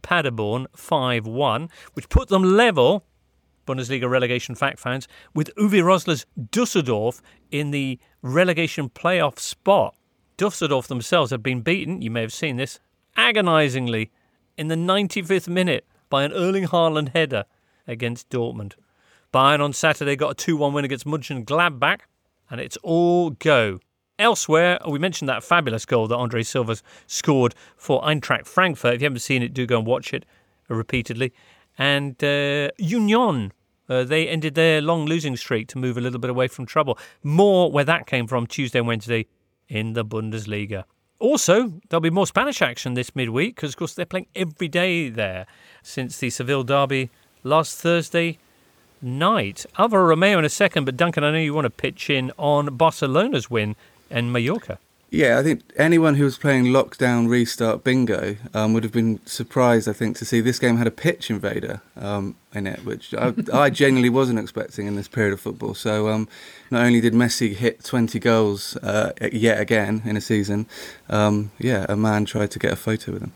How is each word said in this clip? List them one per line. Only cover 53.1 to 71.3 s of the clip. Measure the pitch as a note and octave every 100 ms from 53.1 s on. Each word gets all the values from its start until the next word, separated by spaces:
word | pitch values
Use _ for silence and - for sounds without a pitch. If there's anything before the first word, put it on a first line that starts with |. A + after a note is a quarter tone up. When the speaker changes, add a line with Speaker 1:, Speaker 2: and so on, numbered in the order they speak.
| C3+ A3+ G3 -
Speaker 1:
win | A#2 G#2 G#2+ _ _ _
in | A#2+ A#2+
Mallorca. | B2 A#2 G#3 - - _ _ _
Speaker 2:
Yeah, | D#3+ C3+ A#2+
I |
think | D3 - _ -
anyone | D#3 E3 D#3+
who | C#3+
was | C#3+ B2+
playing | D3 C3+ B2
lockdown | C3 C3 - B2+ A#2+ A#2
restart | B2 A#2 - A2+ G#2+
bingo, | - C3 A#2 G#2+ G#2 G#2 A#2
um, | A2 A2
would | A2
have | A2
been | A2+ A2+ G#2+ -
surprised, | - A2+ - B2 A#2 G#2+
I |
think, | G#2 A2 F#2
to |
see | A2+ A#2
this | A2+ B2
game | B2 A#2
had | A#2
a |
pitch | - D#3+ - -
invader, | G#2 G2+ - - G#2+ _ -
um, | G2+ G#2 G2 - _
in | G#2 F#2+
it, | -
which | - A2 -
I, | A2 B2 F#3
<laughs> | -
I | B2 C#3+
genuinely | B2+ C#3 C3 B2
wasn't | B2 C3 A#2
expecting | G#2+ - - - G#2
in | G2+
this | G2+
period | - G#2
of | G2
football. | - - A2
So, | G#2+ A#2 G#2+ G#2+
um, | A2 G#2+ - - - -
not | A#2+ A#2+
only | A#2+
did | A#2
Messi | A2+ A#2+ - A#2
hit | G2+ A#2+ -
twenty | - B2+ A2+ A2+
goals, | A#2+ A2+ G#2+ G2+ - -
uh, | G#2 G#2 - - A2
yet | A2+ A2+ G#2
again | G#2+ A2+ G2+ A2 A2
in | G#2+
a |
season, | - G#2+ G2 G2+ A2+ - - - -
um, | G#2 G#2+